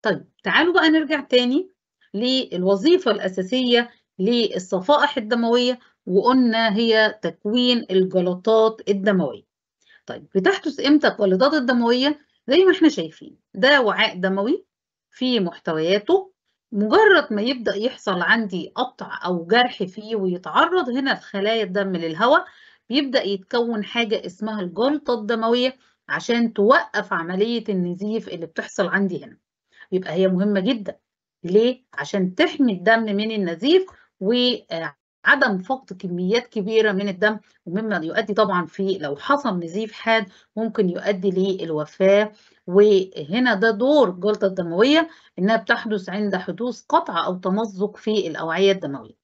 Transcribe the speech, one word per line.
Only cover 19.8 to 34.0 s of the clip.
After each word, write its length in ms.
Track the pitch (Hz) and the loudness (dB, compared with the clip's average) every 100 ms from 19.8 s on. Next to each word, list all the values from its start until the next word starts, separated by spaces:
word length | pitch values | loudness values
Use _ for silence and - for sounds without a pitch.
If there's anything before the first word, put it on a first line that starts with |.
فيه 320 | 185 196 214 226 | -10 -10 -8 -4
ويتعرض 760 | 190 180 170 190 330 370 262 | -4 -4 -4 0 2 0 -2
هنا 220 | 247 269 | -4 -4
الخلايا 520 | 202 - 196 202 226 | -6 -6 -4 -2 -2
الدم 320 | 202 185 196 180 | -2 -2 -2 -4
للهواء، 500 | 165 160 240 320 370 _ - _ _ | -6 0 4 4 2 _ -20 _ _
بيبدأ 340 | 254 277 247 | -2 0 -2
يتكون 600 | 190 196 190 240 233 220 | -2 -6 -4 -2 -2 -4
حاجة 420 | 202 233 226 190 180 | -6 -4 -2 -4 -6
اسمها 360 | 180 214 214 | -10 -8 -6
الجلطة 520 | 180 170 254 294 294 | -8 -2 -2 -2 -2
الدموية 640 | 240 214 226 226 240 254 262 _ _ - | -4 -2 -2 0 0 0 -4 _ _ -10
عشان 440 | 147 - 233 233 | -10 -2 0 0
توقف 600 | - 208 302 - 208 196 | 2 4 4 2 -6 -4
عملية 500 | 180 165 185 220 233 226 | -6 -4 -4 -2 -2 -4
النزيف 580 | 190 175 175 208 220 196 | -4 -4 -4 -6 -6 -8
اللي 180 | 175 160 | -12 -10
بتحصل 420 | - 165 - 180 | -10 -10 -4 -2
عندي 360 | 190 196 165 131 | 0 -2 -4 -12
هنا. 120 | - _ _ _ _ - | -20 _ _ _ _ -6
يبقى 220 | 185 185 | -6 -4
هي 140 | 165 190 | 0 0
مهمة 320 | 180 202 196 | 2 0 0
جدًا. 380 | 185 247 185 - _ _ _ _ | 0 -4 -6 -14 _ _ _ _
ليه؟ 400 | 170 190 233 247 _ | 0 2 2 -2 _
عشان 420 | - 143 202 185 185 | -12 -6 -2 -2 0
تحمي 380 | 330 - 254 | -2 2 0
الدم 300 | 185 175 226 | 2 2 2
من 280 | 220 202 214 | 2 -4 -4
النزيف 540 | 220 185 165 240 370 381 _ | -4 -4 -2 2 2 2 _